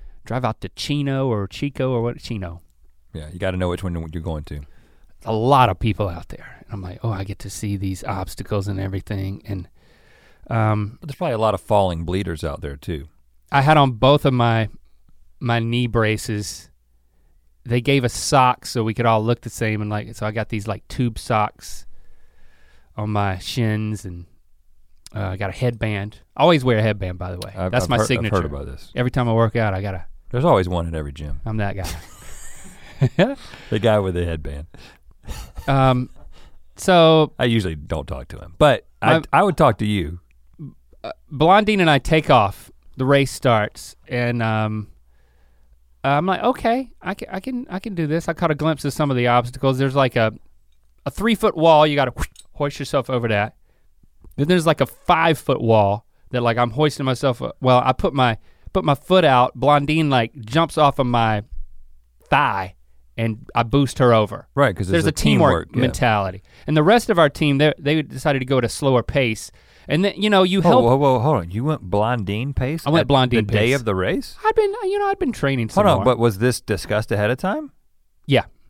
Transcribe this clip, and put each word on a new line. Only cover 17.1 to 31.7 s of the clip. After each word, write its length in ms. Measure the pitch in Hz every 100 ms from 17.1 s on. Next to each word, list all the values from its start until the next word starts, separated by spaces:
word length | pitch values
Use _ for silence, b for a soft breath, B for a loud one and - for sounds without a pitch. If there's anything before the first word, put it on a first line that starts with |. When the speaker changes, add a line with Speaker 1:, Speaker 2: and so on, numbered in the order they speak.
| _ _ _ _ _
Speaker 1:
They 180 | - 123
gave 220 | 120 139
us 100 | 120
socks 580 | - - 143 127 123 -
so 120 | 123
we 100 | 110
could 120 | 110 117
all 180 | 110
look 180 | 110 120
the 80 | 113
same, 320 | - 110 107
and, 80 | 104
like, 240 | 104 110 107
so 100 | 107
I 60 |
got 180 | 107 104
these, 180 | 110 104
like, 200 | 95 -
tube 320 | - 120 113
socks 680 | - 110 104 - - - - - - - - - - - - - _ -
on 140 | 107
my 260 | 104 101 92
shins, 680 | - - 110 107 107 104 92
and, 200 | 87 87 _ _ _ _ - - - - 104
uh, 40 | 98
I 80 | 92
got 120 | 98
a 40 |
headband. 640 | - 123 113 110 104 104 - _ -
I 40 |
always 200 | 165 160
wear 140 | 127 110
a 40 |
headband, 380 | 110 104 95 90
by 120 | 90
the 60 | 90
way. 140 | 101 95
Speaker 2:
I've, 160 | 92
Speaker 1:
That's 120 | 95 92
Speaker 2:
I've 40 |
Speaker 1:
my 80 | 120
Speaker 2:
heard, 100 | 110
Speaker 1:
signature. 280 | 127 107 101
Speaker 2:
I've 60 |
heard 80 | 78
about 140 | 71 69
this. 260 | 69 - 127
Speaker 1:
Every 160 | 123
time 160 | 131 120
I 60 |
work 220 | 113 113 120
out, 180 | 107
I 80 | 95
gotta 240 | 101 90 - - -
Speaker 2:
There's 140 | 123 165
always 240 | 110 90
one 180 | 87 82
at 80 | 80
every 160 | 73
gym. 300 | 69 73 - -
Speaker 1:
I'm 120 | 107
that 180 | 101